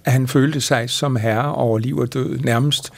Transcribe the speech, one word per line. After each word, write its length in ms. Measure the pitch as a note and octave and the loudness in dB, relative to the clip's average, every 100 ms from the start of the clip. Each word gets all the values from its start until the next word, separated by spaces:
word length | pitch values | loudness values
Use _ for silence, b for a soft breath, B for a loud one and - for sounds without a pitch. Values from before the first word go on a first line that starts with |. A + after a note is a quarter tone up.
At 80 | - | 0
han 160 | C3 B2+ | 2 2
følte 320 | C#3 C#3 D3+ | 2 2 0
sig 300 | - B2+ A#2+ | 0 -2 -2
som 260 | - D3 B2 | -2 -2 0
herre 380 | A2 A2 C#3+ | 0 0 -2
over 240 | - A#2+ A2 | 0 0 0
liv 200 | A#2+ C#3 | 0 -2
og 140 | B2 | -2
død. 240 | C3 B2+ - | -2 -4 -2
Nærmest 520 | C3+ A#2 C#3+ C#3+ - | 0 2 2 0 -4